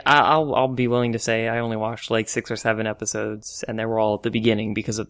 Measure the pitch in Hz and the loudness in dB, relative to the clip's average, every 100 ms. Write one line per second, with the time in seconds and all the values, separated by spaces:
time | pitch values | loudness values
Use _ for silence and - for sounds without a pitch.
0 | - 147 123 156 151 117 131 127 120 120 | 4 6 6 4 2 2 0 0 2 2
1 | 120 113 - 113 113 117 117 110 110 113 | 2 0 0 0 0 -2 -2 -4 -4 -6
2 | - 113 113 120 - 110 117 110 110 107 | -2 0 0 -4 -4 -4 -2 0 -2 -4
3 | 107 110 107 107 - - - 110 113 113 | -6 -4 -4 -6 -12 -12 -8 -4 -2 0
4 | 107 104 117 113 113 107 107 104 110 107 | 2 0 -2 0 2 2 0 -4 -4 -6
5 | - | -8